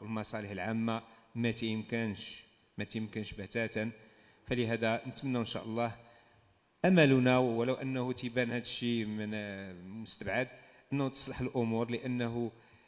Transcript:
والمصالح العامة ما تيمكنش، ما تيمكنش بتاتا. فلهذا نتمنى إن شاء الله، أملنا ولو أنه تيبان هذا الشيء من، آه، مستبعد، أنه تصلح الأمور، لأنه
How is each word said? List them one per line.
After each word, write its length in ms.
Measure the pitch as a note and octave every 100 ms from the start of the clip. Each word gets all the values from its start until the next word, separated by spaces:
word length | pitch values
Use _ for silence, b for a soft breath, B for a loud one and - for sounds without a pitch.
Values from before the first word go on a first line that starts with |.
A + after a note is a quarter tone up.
والمصالح 480 | G#2+ A2 G#2 A2 G2+
العامة 540 | G2 G2 A2+ A2+ A2+ B B B A#2
ما 160 | A#2
تيمكنش، 920 | A2+ A2+ A2 G#2+ A#2 A2+ G2 - - - _ _ -
ما 60 |
تيمكنش 500 | G#2 A2+ G#2+ A2 G2+
بتاتا. 580 | - F#2+ A#2 A2 A2 A2+ - B B B B -
فلهذا 540 | B2 A2+ A2+ A2+ A2+ B2+
نتمنى 300 | - C#3 B2
إن 80 | A2
شاء 180 | G2+
الله، 320 | A2 A2+ A#2 - B B B B _ _ _ _ F3+
أملنا 520 | F3+ C#3+ C3 B2+ B2+
ولو 360 | B2+ A2+ B2
أنه 380 | C3 C3+ C3 B2+
تيبان 400 | B2 B2 A#2+ A#2
هذا 100 | B2
الشيء 440 | A2+ - A#2+ A#2 G#2+
من، 260 | G#2+ G#2+
آه، 400 | G#2+ G#2 G2 G2
مستبعد، 760 | F2+ F#2 A2 G#2+ - G2 A2 B2+ - B B -
أنه 160 | C#3 C3+
تصلح 320 | - - -
الأمور، 500 | B2+ C3 A2+ A2+ A#2
لأنه 600 | A#2 C3 B2 A#2 A#2+ A2+ B B B